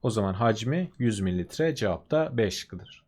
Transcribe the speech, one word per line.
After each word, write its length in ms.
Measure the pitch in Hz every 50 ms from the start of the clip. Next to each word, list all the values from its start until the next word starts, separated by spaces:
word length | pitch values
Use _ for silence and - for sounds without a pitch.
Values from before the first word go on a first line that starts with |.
| -
O 60 | 131
zaman 240 | 104 107 101 95 95
hacmi 580 | 95 120 117 113 110 113 123 143 175 180 175 - -
yüz 220 | 127 117 110 101
mililitre, 560 | 98 95 90 90 87 - - - 160 165 156
cevap 360 | 131 113 101 87 80 - _
da 260 | - 156 156 156 135 120
B 140 | 113 98
şıkkıdır. 520 | 90 - - _ - 90 - - - - _